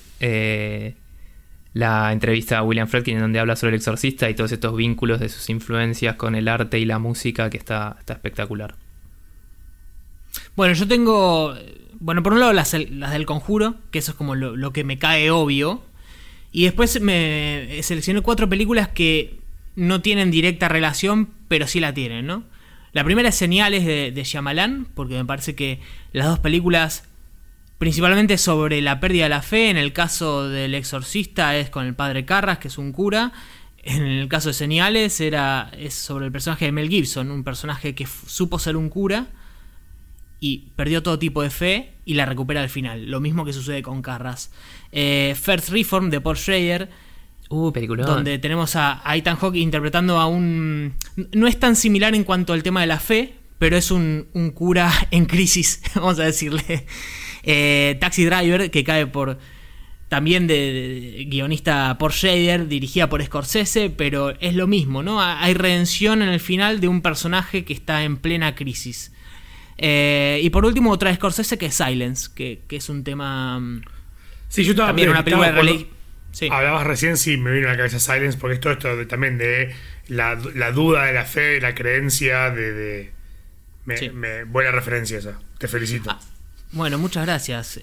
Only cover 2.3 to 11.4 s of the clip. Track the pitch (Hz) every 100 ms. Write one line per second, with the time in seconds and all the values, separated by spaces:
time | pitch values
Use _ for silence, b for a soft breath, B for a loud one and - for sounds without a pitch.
2.3 | 113 110 113 110 113 110 123 120 113 110
3.3 | 110 113 113 117 110 113 110 135 131 117
4.3 | 107 113 117 113 113 117 117 117 117 113
5.3 | - - 117 113 117 113 113 117 110 113
6.3 | 113 110 117 117 117 113 110 113 117 135
7.3 | 123 113 120 - 107 107 110 - 110 113
8.3 | - 107 104 104 - - - - - -
9.3 | - - - - - - - - - -
10.3 | B B - 185 170 196 240 233 214 185
11.3 | 165